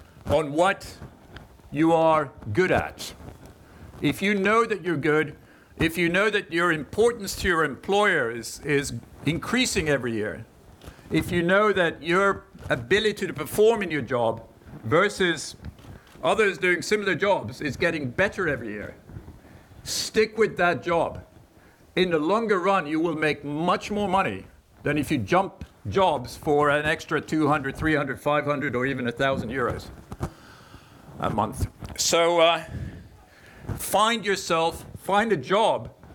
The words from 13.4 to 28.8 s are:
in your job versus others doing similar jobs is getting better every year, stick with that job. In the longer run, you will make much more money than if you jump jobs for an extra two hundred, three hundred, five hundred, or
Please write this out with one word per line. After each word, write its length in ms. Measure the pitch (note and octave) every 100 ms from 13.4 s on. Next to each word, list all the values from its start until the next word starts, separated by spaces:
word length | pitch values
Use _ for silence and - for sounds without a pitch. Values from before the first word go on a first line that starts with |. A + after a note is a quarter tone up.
| D3 - G#3+ A3+
in 80 | F#3
your 120 | D#3
job 420 | A2+ B2 A2+ A2 - - - -
versus 720 | A2+ D3+ G3+ G3+ F#3 D#3 - - - - - - - -
others 360 | - G3 G#3 E3
doing 240 | F3+ E3+
similar 340 | - G#3+ G3 E3
jobs 460 | G3 F3 A2+ -
is 160 | D3+ A#2+
getting 320 | F3 E3 C3+
better 400 | A#2+ G3 G3+ F3
every 240 | C3 A#2
year, 200 | G#2 F#2 - - - - - - - - -
stick 540 | - - - A3 G#3+ A3
with 200 | G#3 -
that 260 | F3 D#3
job. 400 | E3+ E3+ A#2+ - - - - _ - _ - -
In 140 | F#3
the 80 | E3
longer 420 | D#3 G#3 A3+ G3+
run, 280 | F3 G3 D3
you 120 | D#3
will 160 | E3+ D#3
make 300 | D#3 D3 C#3+
much 460 | D3 F3 G3+ -
more 180 | G#3 G3+
money 380 | F#3 E3+ F#2+ - - _ -
than 160 | - D3+
if 140 | C#3
you 80 | D3
jump 440 | G2 E3+ F#3+ - - - -
jobs 460 | F#3+ F#3 C#3+ B2 -
for 360 | - D3 D3
an 140 | C#3+ D3+
extra 340 | D#3+ - D3+
two 260 | - D#3 D3
hundred, 280 | D3+ B2 -
three 180 | D#3
hundred, 260 | D3 C#3+ C3
five 260 | D3 D3 C#3+
hundred, 300 | C#3+ C#3+
or 120 | A#2+